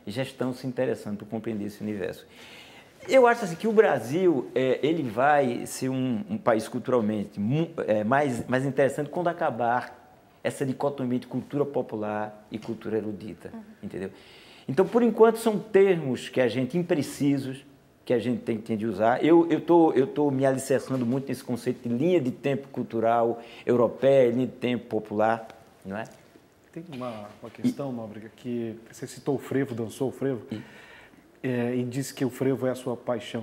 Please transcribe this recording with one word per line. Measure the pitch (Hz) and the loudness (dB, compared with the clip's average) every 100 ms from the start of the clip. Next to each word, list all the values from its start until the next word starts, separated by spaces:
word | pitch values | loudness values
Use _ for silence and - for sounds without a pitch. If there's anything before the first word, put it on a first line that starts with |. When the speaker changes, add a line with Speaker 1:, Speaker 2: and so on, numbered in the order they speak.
| - | -8
Speaker 1:
já | 107 | -6
estão | 131 - 131 | -6 -4 -6
se | 123 131 | -4 -6
interessando | 123 131 107 107 101 | -2 -2 -4 -6 -10
por | 107 | -8
compreender | 113 113 107 101 | -6 -6 -6 -8
esse | - | -8
universo. | 107 104 87 - - - - - - - - - - | -6 -4 -6 -8 -16 -20 -20 -20 -20 -20 -20 -16 2
Eu | 262 240 | 6 6
acho | 233 196 | 4 -2
assim, | 165 | -4
que | 220 | 4
o | |
Brasil, | 214 196 139 113 165 180 139 - | 6 6 2 0 2 4 2 0
é, | 127 131 120 | 0 2 2
ele | 143 165 | 2 0
vai | 127 104 143 147 127 - - | -2 2 4 4 4 -2 -6
ser | - 131 | -6 -4
um, | 131 127 110 104 | -2 0 -2 -4
um | 104 | 0
país | - 113 110 | 2 2 0
culturalmente | 127 123 123 107 107 98 - | -6 0 2 2 -2 -4 -4
mu-, | 104 151 165 - - | 0 0 0 -2 0
é, | 107 | 0
mais, | 104 135 147 117 - | 2 2 2 -2 -2
mais | 127 | 0
interessante | 139 139 131 139 143 | 0 2 2 0 -6
quando | 180 170 | -4 -2
acabar | 165 160 117 117 123 - - - - _ _ 120 | -2 -2 0 0 0 -4 -12 -20 -20 _ _ -8
essa | - 131 | -4 -4
dicotomia | 127 143 139 123 123 | -2 -2 -2 -2 -2
entre | - | -4
cultura | 127 - 143 139 | -8 -4 -2 -2
popular | 135 - 110 107 107 107 - - | -2 -4 -6 -4 -4 -6 -10 -12
e | 113 | -10
cultura | 117 107 107 107 | -8 -10 -4 -4
erudita, | 104 101 104 - - | -4 -8 -12 -14 -14
Speaker 2:
Uhum. | 226 214 - | -16 -18 -16
Speaker 1:
entendeu? | 104 - 95 - - - - - - | -12 -8 -8 -10 -20 -20 -20 -14 -2
Então, | 139 190 | 0 2
por | 240 | 4
enquanto, | 233 220 226 220 | 2 6 6 6
são | 226 202 | 0 -2
termos | - 196 196 170 139 117 - | 2 4 6 4 0 -4 -2
que | - | 0
a | 123 | 2
gente, | 120 127 175 | 0 -2 -2
imprecisos, | 175 160 - - 147 139 135 131 - - _ _ | 0 0 -2 0 0 0 -2 -10 -16 -20 _ _
que | - | 0
a | 123 | 0
gente | 113 110 | 2 -2
tem, | 123 110 | -2 -4
tem | 110 110 | -4 -2
de | 113 | -2
usar. | 95 110 127 | 2 2 4
Eu, | 147 170 170 | 6 6 6
eu | 156 | 2
tô, | 160 170 160 | 6 6 6
eu | 120 135 | 4 2
tô | 147 147 | 0 0
me | 131 135 | 2 2
alicerçando | 131 - 127 - 131 117 | 2 0 0 0 -2 0
muito | 135 135 | -2 -4
nesse | 127 | -8
conceito | - 120 - 127 120 | -6 -4 -4 -4 -4
de | |
linha | 120 170 175 | 0 2 2
de | 127 | 0
tempo | 127 143 135 - | -2 -2 -4 -4
cultural | 127 110 113 110 117 117 113 - - - | -8 -6 0 2 4 2 0 -10 -6 0
europeia, | 120 110 - 135 139 120 | 2 2 2 4 6 6
linha | 117 123 | 2 -2
de | |
tempo | - 123 120 - | -2 -2 -2 -4
popular, | 107 107 104 107 117 113 - - - 95 | -6 -2 0 2 0 -4 -20 -20 -18 -10
não | 101 | -10
é? | - - - - _ _ _ | -10 -18 -20 -20 _ _ _
Speaker 3:
Tem | 165 175 | -18 -14
uma, | 131 123 110 104 104 | -10 -10 -10 -14 -16
uma | 117 | -18
Speaker 1:
E | 110 | -4
Speaker 3:
questão, | 120 123 139 | -4 -2 -6
Nóbrega, | 120 110 104 110 - | -8 -10 -12 -16 -14
que | 127 120 113 110 - | -8 -6 -6 -8 -16
você | - 127 | -14 -14
citou | - - 135 | -8 -4 -4
o | |
frevo, | - 131 139 120 | -2 -2 -2 -4
dançou | 110 - 131 | -8 -4 -6
o | |
frevo, | - 135 120 - | -2 -4 -4 -6
Speaker 1:
E | 110 - - - - - - _ _ | -10 -12 -20 -20 -20 -20 -20 _ _
Speaker 3:
é, | 131 123 120 127 | -4 -2 0 -2
e | |
disse | 123 127 131 | -2 -4 -6
que | - 131 | -4 -4
o | |
frevo | 123 135 131 127 | 0 0 0 -2
é | |
a | 123 | -2
sua | 131 117 | -6 -6
paixão | - 117 - 120 | -4 -4 -6 -8